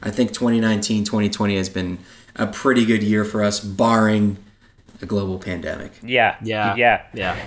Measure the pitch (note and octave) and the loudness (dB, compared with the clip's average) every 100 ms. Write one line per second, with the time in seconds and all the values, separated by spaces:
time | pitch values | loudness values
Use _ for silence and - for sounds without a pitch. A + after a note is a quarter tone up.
0 | - G#2 A#2 - B2 A#2 A2+ G#2 G#2 G#2+ | -6 -2 -2 0 0 2 2 0 0 -2
1 | G2+ G#2+ G2+ - G#2 G2 F#2 F#2 F2+ F2+ | 0 0 -2 0 -2 -2 -2 -4 -6 -8
2 | - - - - G#2+ - C#3 B2 A2+ A2 | -14 -20 -18 -6 -6 0 2 4 4 2
3 | G#2 G#2+ G#2 A2 G#2 G#2 G#2 G2 A#2 A2+ | 2 0 0 0 0 0 -6 0 4 6
4 | G#2+ G#2+ G#2 G2 - _ _ _ _ - | 4 4 2 -2 -12 _ _ _ _ -18
5 | F#2 G2+ F#2+ F#2 - F2 E2 D2+ - - | -6 -4 -2 -6 -6 -8 -8 -10 -12 -16
6 | A#2 B2+ A2 - G#2+ G#2+ G2+ G2 A#2+ G#2 | -2 2 2 0 -4 -2 0 2 4 4
7 | - A2+ F#2 F2 | -2 -6 -6 -6